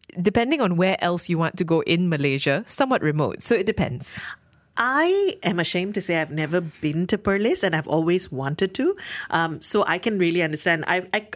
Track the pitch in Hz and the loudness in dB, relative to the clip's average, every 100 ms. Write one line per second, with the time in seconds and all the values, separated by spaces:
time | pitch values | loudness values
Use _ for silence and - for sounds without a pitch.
0 | - - 180 214 240 311 214 170 185 - | -16 -2 0 2 2 2 2 2 2 2
1 | 180 175 - 165 165 - 165 165 - 170 | 0 0 0 0 0 0 2 2 2 2
2 | 180 156 143 135 143 143 233 - 269 262 | 2 2 0 0 2 0 0 0 2 2
3 | 156 151 131 - - - 196 214 175 123 | 0 0 0 0 2 2 2 -2 -2 -4
4 | - - - - _ _ _ - 233 277 | -6 -6 -8 -14 _ _ _ -4 0 2
5 | 330 392 392 - 165 175 165 180 190 202 | 2 2 0 -2 -2 0 0 0 -2 -4
6 | 180 170 156 151 151 175 170 - 151 151 | -2 -2 -2 -2 0 0 -2 -4 -4 -2
7 | 180 208 202 196 214 370 190 160 151 156 | 0 0 0 0 2 2 2 0 0 0
8 | 160 180 - 131 135 151 190 190 285 403 | 2 0 0 -4 -4 0 -2 0 -2 -2
9 | - - - - 165 156 - 214 - 175 | -6 -12 -4 -2 0 -2 0 2 2 0
10 | 220 208 170 170 160 151 185 165 - 180 | -2 0 2 2 0 -2 0 0 0 -2
11 | 180 214 214 | -2 -6 -6